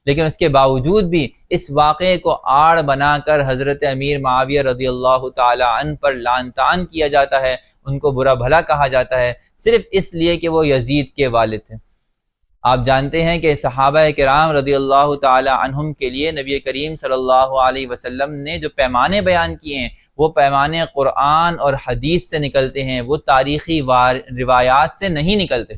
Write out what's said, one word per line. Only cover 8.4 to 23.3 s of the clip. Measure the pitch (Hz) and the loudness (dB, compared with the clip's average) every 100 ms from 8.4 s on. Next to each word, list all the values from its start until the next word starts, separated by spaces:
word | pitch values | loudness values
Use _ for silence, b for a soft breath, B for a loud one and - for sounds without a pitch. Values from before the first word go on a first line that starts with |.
| 123 156 | 2 2
کہا | 165 147 139 | 2 0 0
جاتا | 131 127 127 | 0 0 0
ہے، | 123 120 b - | -2 -4 b -4
صرف | 220 226 185 | 0 0 0
اس | 196 - | -2 -2
لیے | 170 165 170 | -2 -2 0
کہ | 165 | -2
وہ | 160 151 | 0 2
یزید | 131 120 147 135 - | 0 0 -2 -2 -2
کے | 131 | -2
والد | 117 110 107 - | 0 0 -4 -10
تھے۔ | 113 - _ _ _ _ _ _ _ | -20 -20 _ _ _ _ _ _ _
آپ | 123 127 | 0 0
جانتے | 123 131 139 160 | 2 0 0 -2
ہیں | 165 170 | 0 0
کہ | 160 | 0
صحابہ | 143 139 127 139 151 156 143 | 0 -2 0 2 4 2 2
کرام | 135 143 160 | 2 2 2
رضی | 147 139 | 0 0
اللہ | 139 135 139 147 143 | 0 2 4 4 2
تعالیٰ | 135 131 135 127 | 2 2 2 0
عنہم | 131 139 151 | -2 -4 -6
کے | 139 131 | -6 -6
لیے | 131 156 | -4 -4
نبی | 156 135 139 | -4 -4 -6
کریم | 135 131 151 156 | -4 -6 -6 -8
صلی | 135 | -4
اللہ | 131 127 127 131 135 | -2 2 2 2 2
علیہ | 127 131 127 | 2 0 -4
وسلم | 123 127 127 143 143 | -8 -8 -6 -6 -6
نے | 143 170 | -8 -8
جو | 151 - | -6 -2
پیمانے | 131 123 139 202 | 0 0 0 0
بیان | 185 175 165 160 | 0 0 -2 -6
کیے | 151 139 | -8 -6
ہیں، | 117 b b - | -8 b b -2
وہ | 156 | -2
پیمانے | 156 139 139 147 165 160 | 2 0 2 0 -2 -4
قرآن | - 131 - 139 156 170 165 | -2 -2 0 2 2 2 0
اور | 143 135 127 | -2 -2 -4
حدیث | 120 139 170 - | -4 -2 -2 -2
سے | 160 | -4
نکلتے | 139 135 135 139 | -2 0 -2 -2
ہیں، | 131 127 | -6 -6
وہ | 120 151 | -4 -4
تاریخی | - | 2